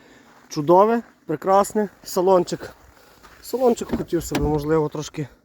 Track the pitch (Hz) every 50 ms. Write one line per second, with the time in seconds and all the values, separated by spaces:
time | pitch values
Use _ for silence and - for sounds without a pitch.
0 | _ _ - _ _ _ _ - _ _ - 156 147 151 175 185 208 220 233 233
1 | - - _ _ _ - 156 156 - 185 190 196 202 - - 214 208 185 - _
2 | - - - 196 175 190 190 180 165 - 170 - - - - _ - - _ _
3 | _ _ _ _ - - - - - - - 247 262 247 233 - - - - -
4 | 160 - 175 165 - - 143 143 147 147 151 151 143 151 160 160 151 151 - 156
5 | 143 - - 160 143 - _ _